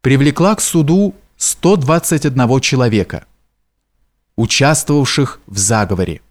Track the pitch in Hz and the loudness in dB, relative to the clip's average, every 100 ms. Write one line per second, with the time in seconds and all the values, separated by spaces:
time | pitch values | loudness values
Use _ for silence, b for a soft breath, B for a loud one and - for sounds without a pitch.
0 | 131 135 143 - 185 214 - 170 147 180 | 2 2 2 2 0 0 0 0 2 2
1 | 202 - _ _ - - 170 202 131 165 | 0 -4 _ _ -6 -2 0 2 2 0
2 | - 156 147 127 120 131 - 131 123 107 | 0 -2 -2 0 0 0 0 0 2 0
3 | 90 - _ _ _ _ _ _ _ _ | -2 -8 _ _ _ _ _ _ _ _
4 | _ _ _ - 117 - 139 156 - 147 | _ _ _ -4 -2 2 2 0 0 0
5 | 131 - 139 - - 98 98 113 98 92 | 0 -2 -2 -6 -12 -6 -2 0 0 -2
6 | 87 76 _ | -4 -6 _